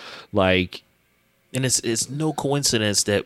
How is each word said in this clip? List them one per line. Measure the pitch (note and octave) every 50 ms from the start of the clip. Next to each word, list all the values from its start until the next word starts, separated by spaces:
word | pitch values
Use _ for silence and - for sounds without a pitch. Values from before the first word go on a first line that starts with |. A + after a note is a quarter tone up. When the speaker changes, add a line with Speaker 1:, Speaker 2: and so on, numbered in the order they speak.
| - - - - - - -
Speaker 1:
Like, | G2+ F#2+ F#2 F#2 F#2 F#2 F2+ - - _ _ _ _ _ _ _ _ _ _ _ _ _ _ -
Speaker 2:
And | B2+ C3
it's, | B2+ - -
it's | - A2+ A#2 A#2+ - -
no | C3 C#3+ D#3 D#3 C#3+
coincidence | - - C#3 C#3 C#3+ C#3 - - A2+ G#2+ G#2 G2+ - -
that | - G2+ G2 -